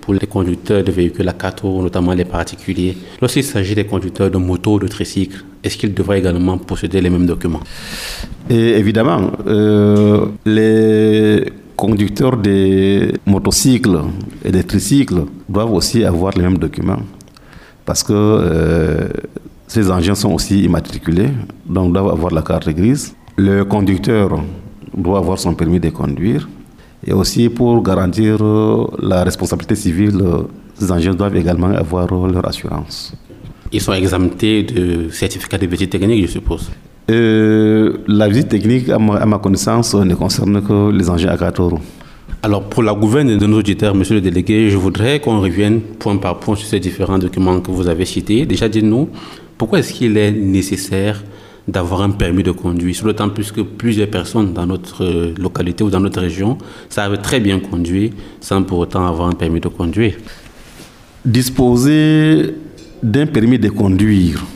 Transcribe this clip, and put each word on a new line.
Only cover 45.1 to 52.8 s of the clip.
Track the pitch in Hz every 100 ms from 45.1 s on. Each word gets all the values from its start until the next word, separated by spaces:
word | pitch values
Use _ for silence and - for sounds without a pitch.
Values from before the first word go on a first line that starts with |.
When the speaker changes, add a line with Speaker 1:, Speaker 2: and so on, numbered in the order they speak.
| 147
Speaker 1:
qu'on | 139 110
revienne | 95 87 104 113
point | 107 - 110 101
par | 95 87
point | - 104
sur | -
ces | 104
différents | 90 85 90 95
documents | 90 - 92 90
que | 90
vous | 92 90
avez | 85 92
cités. | - 90 107
Déjà, | 156 - 113
dites-nous, | 107 107 113 156 - - - - -
pourquoi | 113 190
est-ce | 170
qu'il | - 120 107
est | 104
nécessaire | 104 98 95 92 95 - 95 101 107 - - - - -
d'avoir | 95 87 92
un | 101
permis | 101 95 90
de | 92
conduire, | 87 92 87